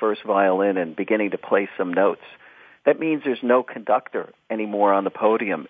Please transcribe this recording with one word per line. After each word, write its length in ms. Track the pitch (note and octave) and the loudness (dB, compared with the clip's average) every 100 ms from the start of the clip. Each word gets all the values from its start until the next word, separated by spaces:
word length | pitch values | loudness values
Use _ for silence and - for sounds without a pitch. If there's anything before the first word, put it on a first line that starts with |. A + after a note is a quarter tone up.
first 220 | A2 G#2+ | -4 -4
violin 560 | G#2+ G2 F#2+ F#2 G2+ F#2 | -2 2 2 2 0 0
and 180 | E2+ D#2 | -4 -6
beginning 360 | F#2+ A2 G#2 | -2 0 0
to 60 | F#2 | -4
play 300 | - G2 G2 - | 0 0 0 -6
some 160 | F#2 | -4
notes. 300 | F2 G2 - - - - - - _ - | 2 0 0 -10 -20 -20 -20 -20 _ 0
That 120 | D3 | 0
means 260 | D#3+ D3+ | 0 -2
there's 180 | C#3 A#2 | -2 -4
no 200 | A#2+ B2 | 2 2
conductor 720 | B2 B2 A2 A#2 - A2 E2 _ - | 0 -10 -2 -2 -2 -8 -8 _ -8
anymore 460 | A2+ G#2+ G#2 G2+ | -6 -4 0 4
on 100 | G2 | 4
the 60 | F#2+ | 2
podium, 580 | - G#2+ A2 G#2 E2 - | 0 2 2 0 -4 -4